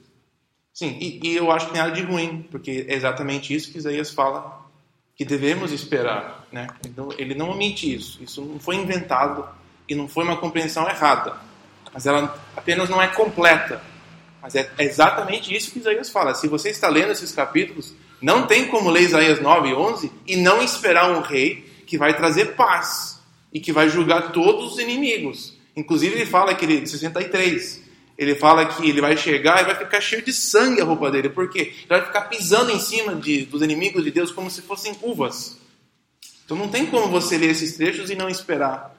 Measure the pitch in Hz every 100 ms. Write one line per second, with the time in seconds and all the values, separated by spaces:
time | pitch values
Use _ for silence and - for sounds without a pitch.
0 | _ _ _ _ _ _ _ - 151 127
1 | 175 120 165 170 170 160 - 165 165 170
2 | 180 180 165 165 160 135 - 131 131 135
3 | 131 127 139 139 139 147 156 165 151 147
4 | 147 - 135 139 - - - _ _ _
5 | _ - 135 139 139 180 180 143 - 139
6 | 120 107 101 - - 123 120 - 123 120
7 | 139 - 131 135 165 190 208 202 160 120
8 | - - 127 - 143 151 170 190 185 180
9 | 165 131 143 143 - - _ _ - 147
10 | 143 - 170 170 170 165 156 160 170 190
11 | 151 131 - - - - - _ - 131
12 | 131 147 147 - - - - 175 185 185
13 | 185 - 220 175 170 160 - 120 - -
14 | - - - - 131 135 135 - 143 131
15 | 165 202 190 196 185 202 - 247 226 220
16 | 262 202 151 127 151 147 208 208 185 147
17 | 415 415 165 - 139 156 196 - - -
18 | _ - 131 220 165 220 254 226 185 170
19 | 180 160 160 147 135 170 139 131 202 233
20 | 151 - - 185 180 214 247 - 208 170
21 | 180 165 147 139 143 196 - - - 156
22 | 147 151 165 156 214 - 233 170 - -
23 | - - _ _ _ 156 165 151 156 170
24 | 160 165 170 175 175 214 240 240 240 247
25 | 285 226 143 - - - _ - 151 156
26 | 170 226 202 180 196 185 160 151 131 151
27 | 160 170 180 190 185 160 - - - _
28 | _ - 143 143 151 160 156 156 160 143
29 | 143 156 170 143 143 185 180 190 196 202
30 | - 220 247 - - 208 254 226 165 160
31 | 143 139 135 185 185 190 151 - - 180
32 | - 208 214 226 170 214 240 208 - 220
33 | 214 165 147 143 131 147 156 156 190 196
34 | 151 160 175 - 185 180 - 196 214 202
35 | 240 196 127 - - - _ _ _ _
36 | _ _ - _ - 160 202 247 311 240
37 | 208 180 170 165 160 160 160 - 165 202
38 | 190 190 190 180 - 147 139 135 -